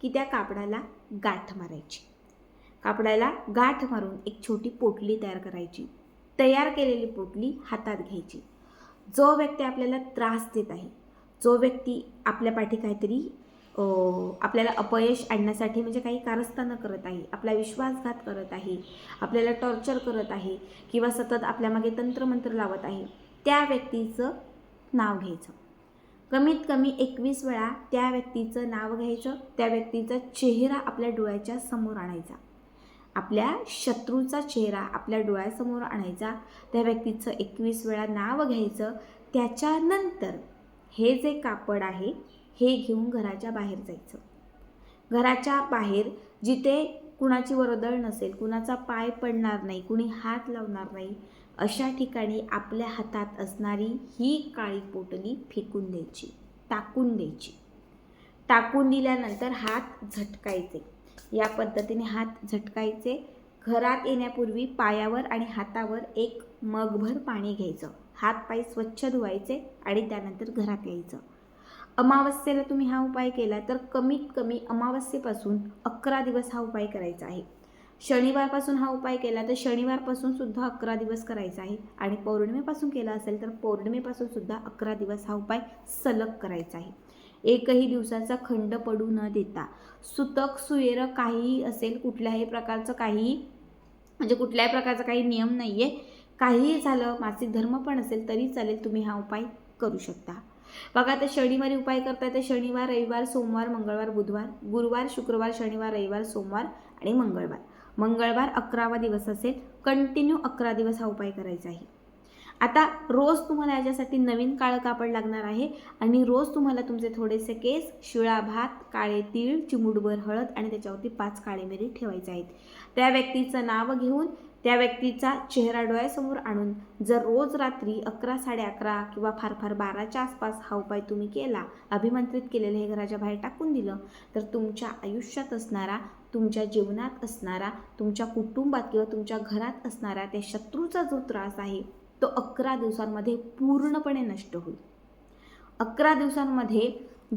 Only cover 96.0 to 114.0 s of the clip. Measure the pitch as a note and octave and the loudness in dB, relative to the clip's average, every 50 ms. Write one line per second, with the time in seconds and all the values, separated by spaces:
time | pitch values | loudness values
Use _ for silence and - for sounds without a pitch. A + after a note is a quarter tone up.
96 | - - - - - - - - B3+ B3 A#3+ A#3+ C4+ D4+ D#4+ D4 - C#4+ C4 B3 | -10 -16 -20 -20 -20 -16 -2 2 4 6 6 8 6 6 4 4 2 2 2 2
97 | A#3+ A#3+ A#3+ A#3+ A#3 G#3+ G#3 - B3 A3+ G#3+ A3+ A3 A#3 B3 C4+ C4 C#4+ C#4 C4 | 2 0 0 -2 -2 -4 -4 -4 -4 -2 0 0 2 2 0 0 0 0 0 -2
98 | A#3 - A3+ A3 A3 - A3 A3+ B3+ C4 C4 B3+ A3 G#3+ A3 A3 - A3 G#3 A3 | 0 -2 -2 -4 -2 0 0 0 0 0 0 -2 -2 -2 -2 -2 -2 -2 0 0
99 | G#3+ G#3+ G#3 G#3 G3+ - G#3 G#3+ A#3 A#3 - - - - - - A#3+ C4 - - | 0 0 -2 -4 -4 -6 -6 -6 -6 -6 -10 -14 -20 -20 -8 -4 -2 -2 -2 -2
100 | - - F3 - - - F3 G#3+ - - - - - - - - - - - B3 | -6 -10 -12 -12 -12 -14 -14 -14 -16 -18 -20 -20 -20 -20 -18 -18 -12 -2 2 4
101 | B3 B3+ C#4 C4+ C#4 C#4 - C#4+ B3+ B3 C4 C4+ C4+ C4+ C#4 C4 C4 C4 C4 C4 | 4 4 4 2 2 0 2 4 4 4 4 2 2 2 0 0 0 0 0 0
102 | C4 C4 B3+ B3+ C4 B3+ B3+ C4 C4 C4 C4 A#3+ A#3+ B3 B3 B3+ B3+ B3+ B3 A#3 | 0 0 -2 -2 -2 0 0 0 0 2 2 0 0 0 0 0 0 2 2 2
103 | A#3 A3+ A#3 A#3+ B3 B3 B3+ C4 A#3 A3+ A3+ A3 A3+ A#3+ A#3+ A3+ G#3+ G#3+ G#3 G#3+ | 2 2 0 0 0 0 0 0 0 0 0 0 0 0 -2 -2 -2 -2 -2 -2
104 | A3 A3 G#3+ G#3 G#3 G#3 G3+ G#3 A3 - - - - G#3 G#3 A#3+ A#3 A#3 A#3+ A#3+ | -2 0 0 0 0 0 0 -4 -4 -6 -10 -10 -6 -2 0 2 2 2 2 2
105 | C4 C#4 - C4+ - - A#3 A3 A3+ A3+ A#3 A#3 A#3 G#3+ G#3+ A3 A3 A3 G#3+ G#3 | 0 -2 -4 -4 -2 0 2 2 2 0 0 -2 -2 -2 -2 -2 -2 -2 -2 0
106 | G3 F#3+ G3+ G#3 A3 A3 A3 G#3+ F#3+ G3 G3 G#3+ C4+ D#4+ - - - - - - | 0 0 -2 -2 -2 -4 -4 -6 -4 -2 -2 -2 -2 -4 -6 -12 -18 -20 -14 -6
107 | - G#3 A#3 B3+ A#3+ G#3 F#3 F3+ - E3+ - - - - - - - - - - | 0 2 4 4 4 2 0 -2 -2 -4 -6 -8 -12 -16 -20 -20 -20 -8 -2 0
108 | G#3+ A3 A#3 A#3 A#3 A#3 A3+ B3 C4+ C#4 - - A#3 - - A#3 A#3 A3+ A#3 A#3 | 2 2 4 4 4 4 4 4 2 2 2 0 -2 0 0 0 2 2 0 0
109 | A3+ A3+ G#3 G#3 G#3 G#3+ G#3 G#3 - B3 C4+ - - - - - - C#4 C4+ C#4 | 0 0 0 0 0 -2 -2 -2 0 -2 -2 -2 -6 -16 -14 -4 2 2 4 4
110 | C#4 C4 - D4+ C#4+ D4 D#4+ D#4 - B3+ - - A#3+ A#3 A3 G#3+ A3 A3+ A3+ A3 | 4 2 2 4 4 4 4 4 2 -2 -2 -2 -2 0 0 2 2 0 0 0
111 | A3+ G#3+ G#3 G#3 G3+ G3 G3 G3 F#3 F#3 F3 F3 - F3 E3+ E3+ G#3+ - - - | -2 -4 -4 -4 -4 -6 -6 -6 -6 -6 -6 -8 -8 -10 -12 -12 -14 -18 -20 -20
112 | - - - - - - - - - - - - A3+ B3 - D#4 D#4 D4+ - - | -20 -20 -20 -20 -20 -20 -20 -20 -20 -12 -2 2 2 6 8 8 6 6 4 -2
113 | - - A#3+ B3+ C#4+ D4 D#4+ D4 - - D#4 D4 D4 C#4+ C#4 C4 C4 C4 C4 C4 | -2 2 4 6 8 8 6 6 4 0 0 0 2 2 2 2 2 0 0 0